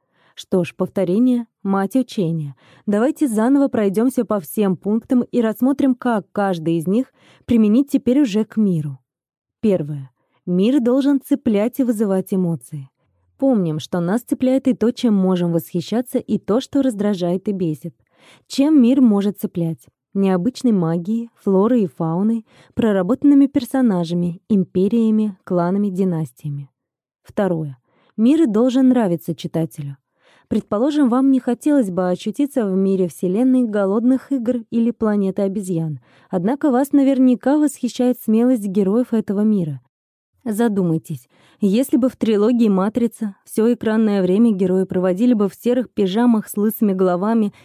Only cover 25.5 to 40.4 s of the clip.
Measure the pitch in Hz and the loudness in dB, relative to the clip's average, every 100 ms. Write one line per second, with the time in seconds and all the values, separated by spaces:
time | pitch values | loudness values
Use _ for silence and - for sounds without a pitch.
25.5 | 175 175 202 202 180 190 165 160 - 147 | -2 0 -2 -2 -2 -2 -2 -6 -10 -10
26.5 | 143 139 _ _ _ _ _ - - 190 | -10 -12 _ _ _ _ _ -10 -4 -2
27.5 | 165 151 131 _ _ _ - 233 320 294 | -2 -6 -12 _ _ _ 0 2 4 2
28.5 | 208 254 254 262 254 202 170 - 156 170 | 2 2 4 4 4 2 -2 -6 -8 -6
29.5 | 165 160 - 143 139 _ _ _ _ _ | -4 -4 -8 -12 -14 _ _ _ _ _
30.5 | 214 - 208 277 294 262 247 269 262 247 | -4 -2 -2 0 2 2 2 2 2 0
31.5 | 240 302 294 196 175 180 180 220 208 285 | -2 0 2 2 0 -2 -2 -4 -4 -2
32.5 | 262 202 190 196 190 175 - 180 196 262 | -2 -2 0 0 0 -2 -4 -2 0 2
33.5 | 254 240 208 196 214 240 262 - 277 226 | 2 0 0 0 0 0 0 -2 -4 -2
34.5 | 247 220 233 233 226 220 208 190 190 196 | -6 -4 -2 -2 -2 -2 0 -2 -2 -4
35.5 | 196 185 165 160 135 - _ _ 190 190 | -4 -4 -4 -4 -8 -14 _ _ -4 -2
36.5 | 285 302 247 285 285 269 262 254 240 262 | -2 0 0 2 2 2 4 2 2 0
37.5 | 302 302 - 240 - 247 247 - 220 240 | 2 0 -2 -6 -2 -2 0 0 2 2
38.5 | 254 202 190 185 220 247 226 214 196 214 | 0 0 0 0 0 -2 -4 -2 -2 0
39.5 | 208 160 135 - _ _ _ _ _ | 0 -2 -8 -14 _ _ _ _ _